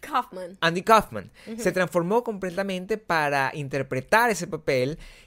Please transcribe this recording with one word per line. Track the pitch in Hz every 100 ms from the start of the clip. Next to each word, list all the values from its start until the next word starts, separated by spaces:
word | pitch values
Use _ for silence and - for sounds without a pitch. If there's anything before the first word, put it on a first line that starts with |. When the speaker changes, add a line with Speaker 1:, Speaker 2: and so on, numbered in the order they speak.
Speaker 1:
Kaufman. | - 285 240 185 185 101
Speaker 2:
Andy | 165 175
Kaufman. | 202 220 - 107 - - -
Speaker 1:
Ujú. | 226
Speaker 2:
Se | 214
transformó | 185 175 175 170 226
completamente | 240 202 185 175 196 185 185 214
para | - 165 147 143 135
interpretar | 156 139 139 131 131 - 214 240
ese | 170 175
papel, | 156 - 135 131 160 - -